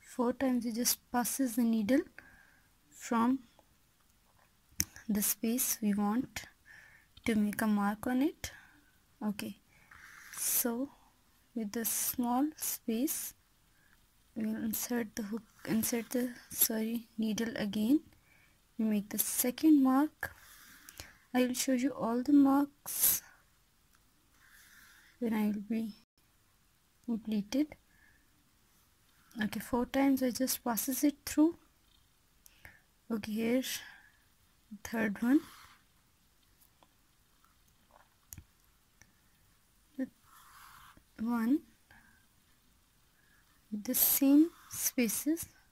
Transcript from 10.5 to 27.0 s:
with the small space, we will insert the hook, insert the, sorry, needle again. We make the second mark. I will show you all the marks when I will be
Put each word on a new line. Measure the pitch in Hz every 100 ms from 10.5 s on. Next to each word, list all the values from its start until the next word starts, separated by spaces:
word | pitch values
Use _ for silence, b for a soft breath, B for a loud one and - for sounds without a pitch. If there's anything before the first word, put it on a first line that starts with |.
| - 240 233 277 b b b _ _ _ -
with | 214
the | 233
small | 226 - - - 240 247 302 -
space, | - - - 226 302 - - - _ _ b b b b _ _ _ -
we | 220
will | 220
insert | 220 - - 240 220 -
the |
hook, | 202 220 - - -
insert | 226 220 233 226
the, | 247 254 240 -
sorry, | - - 220 220 233 - -
needle | 220 202 226 -
again. | 208 208 214 302 - b b b b b _ -
We |
make | 220 208 202
the | 214
second | - - 247 254 320 302
mark. | 262 262 302 _ - B B B B B B B B B B
I | 254
will | 247
show | 254 -
you | 262 262
all | - 220 240
the | 254
marks | 285 269 277 285 _ - - - - b b b _ _ _ _ _ _ _ _ b b b b b b b b b
when | 240
I | 214 214
will | 208 202
be | 226 226 208 _ _ _ _ _ _ _ _ _ _